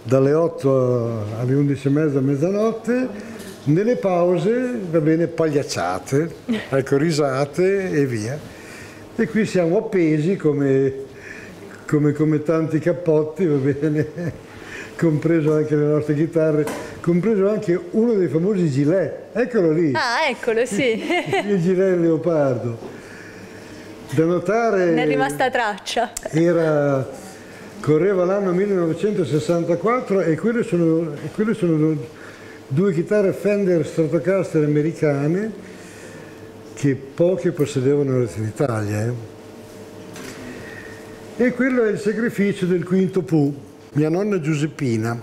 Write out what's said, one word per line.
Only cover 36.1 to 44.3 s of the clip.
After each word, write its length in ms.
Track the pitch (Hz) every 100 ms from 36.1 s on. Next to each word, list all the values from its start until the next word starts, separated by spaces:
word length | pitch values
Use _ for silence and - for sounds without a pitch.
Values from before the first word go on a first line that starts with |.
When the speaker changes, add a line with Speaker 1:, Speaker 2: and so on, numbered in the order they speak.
| - - - - - - -
Speaker 1:
che 200 | 143 131
poche 560 | - - 170 170 180
possedevano 720 | - 147 - 127 143 139 127
in 220 | 120 107 110
Italia, 600 | - 143 110 104 107 113
eh. 80 | 123 110 - - - - - - - - - - - - - - - - - - - - -
E 140 | 247
quello 300 | 247 262 254
è 60 | 220
il 100 | 190
sacrificio 640 | 202 214 233 - 202 196 180
del 200 | 180 170
quinto 360 | 190 190 -
Pooh, 320 | 165 160 143 143 - - -
mia 160 | 139 151
nonna 300 | 165 214